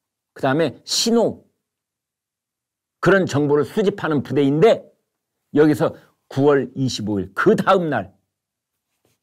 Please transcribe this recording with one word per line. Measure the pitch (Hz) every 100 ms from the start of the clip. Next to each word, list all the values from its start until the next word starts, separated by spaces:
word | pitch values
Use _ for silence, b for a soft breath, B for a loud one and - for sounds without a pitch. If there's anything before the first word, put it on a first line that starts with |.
| _ _ _
그다음에 | - 139 143 156 - -
신호, | - 233 233 180 95 _ _ _ _ _ _ _ _ _ _ _ _ _ _ _ _
그런 | - 190 170
정보를 | 143 147 147 -
수집하는 | - 196 202 160 147
부대인데 | - 135 139 147 220 190 - _ _ _ _ _ _ 147
여기서 | 156 147 160 - B B -
구월 | - 143 143 123
이십오 | - 131 - 104 104
일 | 92
그 | - - 220
다음 | - 196 165
날 | 123 90 _ _ _ _ _ _ _ _ _ _ _